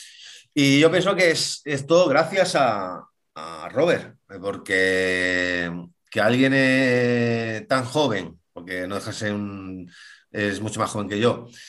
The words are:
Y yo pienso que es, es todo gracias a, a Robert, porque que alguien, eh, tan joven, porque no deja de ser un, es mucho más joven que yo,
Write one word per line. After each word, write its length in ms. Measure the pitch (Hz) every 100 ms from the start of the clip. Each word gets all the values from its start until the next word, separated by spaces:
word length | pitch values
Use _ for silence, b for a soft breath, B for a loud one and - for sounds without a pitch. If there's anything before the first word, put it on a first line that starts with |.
| B B B B B 151
Y 240 | 139 139
yo 100 | 160
pienso 260 | 185 190 185
que 160 | 170
es, 300 | 156 - - 151
es 200 | 139 143
todo 220 | 170 170
gracias 460 | 139 165 190 180 160
a, 480 | 127 104 92 85 - _ _ 78
a 340 | 80 80 85
Robert, 460 | 113 170 113 - - _ 98
porque 1300 | 98 95 - 95 95 92 92 92 90 90 90 90 87 87 87 _ _
que 120 | 110
alguien, 320 | 107 127 135 135
eh, 1080 | 131 131 131 123 120 123 120 113 113 110 -
tan 160 | 131 120
joven, 540 | 151 139 98 82 - _
porque 340 | 87 87 90 90
no 80 | 101
deja 160 | 107
de 40 | 98
ser 180 | 107
un, 580 | 104 104 98 95 92 87 B B B B
es 280 | 104 104 98
mucho 180 | 107 110
más 100 | 104
joven 180 | 107 101
que 120 | 104
yo, 280 | 113 - - B